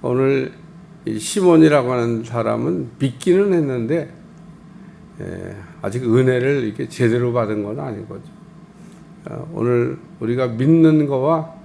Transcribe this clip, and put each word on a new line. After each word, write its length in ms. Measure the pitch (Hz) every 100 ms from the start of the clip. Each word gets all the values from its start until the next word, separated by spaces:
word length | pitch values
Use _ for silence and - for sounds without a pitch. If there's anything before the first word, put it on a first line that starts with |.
오늘 500 | 127 123 135 139 131 - - - - - -
이 120 | 110
시몬이라고 720 | - 208 180 160 160 147 123
하는 320 | 123 117 117
사람은 640 | 117 120 110 113 135 180 127 -
믿기는 540 | 135 - - 180 202
했는데, 580 | 180 147 127 113 165 143 - - - - - - - - - - -
예, 360 | 95 90 92 98 - -
아직 220 | 101 113
은혜를 640 | 123 117 127 127 127 143
이렇게 240 | 113 101 139
제대로 440 | - 120 120 123
받은 300 | 120 107 107
건 160 | 101 120
아닌 280 | 143 104 107
거죠. 160 | 98 - - - - - - - - - - -
어, 180 | - 139
오늘 440 | 165 117 120 120 131 - -
우리가 300 | 113 123 127
믿는 580 | 113 135 165 160 156 143
거와 480 | 135 139 165 160 -